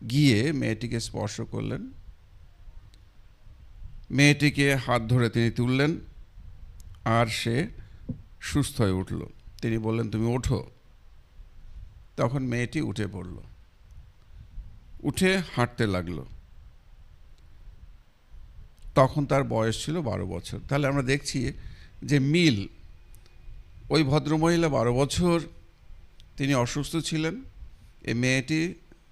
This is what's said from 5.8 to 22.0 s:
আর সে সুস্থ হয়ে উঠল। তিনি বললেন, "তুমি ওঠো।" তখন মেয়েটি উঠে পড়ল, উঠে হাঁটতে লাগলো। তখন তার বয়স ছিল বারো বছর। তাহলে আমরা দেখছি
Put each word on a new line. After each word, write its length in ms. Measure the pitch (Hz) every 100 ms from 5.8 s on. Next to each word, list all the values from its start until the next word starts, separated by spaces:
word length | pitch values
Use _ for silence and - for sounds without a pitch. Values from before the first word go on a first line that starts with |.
| 147 170 - - - - - - - - - - 113
আর 220 | 113 117
সে 400 | - 117 120 196 - - - - - - -
সুস্থ 400 | - 147 135 -
হয়ে 100 | 104
উঠল। 340 | 92 95 87 - - - -
তিনি 160 | 120 113
বললেন, 320 | 110 113 113
"তুমি 260 | 107 117 123
ওঠো।" 340 | 120 107 - - - - - - - - - - - - - - - -
তখন 260 | 127 139
মেয়েটি 380 | 131 120 120 151
উঠে 260 | 131 101 98
পড়ল, 300 | 95 90 - - - - - - - - - - - - - - - - -
উঠে 420 | 147 - 185 190 160 -
হাঁটতে 320 | 120 - 110
লাগলো। 380 | 92 85 82 64 - - - - - - - - - - - - - - - - - - _ _ - - - - - - -
তখন 300 | 131 156 139
তার 180 | 143
বয়স 420 | 123 113 110 110 -
ছিল 160 | 170
বারো 260 | 131 95 92
বছর। 320 | 90 - - -
তাহলে 180 | 139 143
আমরা 140 | 139
দেখছি 520 | 127 143 - 139 123 - - - - -